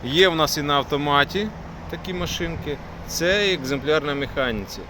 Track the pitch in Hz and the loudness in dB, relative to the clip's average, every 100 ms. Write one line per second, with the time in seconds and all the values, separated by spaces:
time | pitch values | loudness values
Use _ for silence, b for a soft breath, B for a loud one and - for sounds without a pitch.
0 | 117 151 190 165 151 156 147 143 131 143 | 0 4 6 6 2 2 2 2 2 0
1 | 147 143 143 190 214 - - - - 170 | 4 4 4 0 -4 -6 -12 -12 -10 -8
2 | - 180 170 - 170 160 143 143 - - | -6 -4 -4 -2 -4 -4 -6 -8 -8 -12
3 | - - 170 202 202 175 131 139 139 151 | -8 0 2 4 2 0 -2 -2 2 2
4 | 147 143 139 - 127 110 98 - | 2 -2 -2 0 0 -2 -6 -10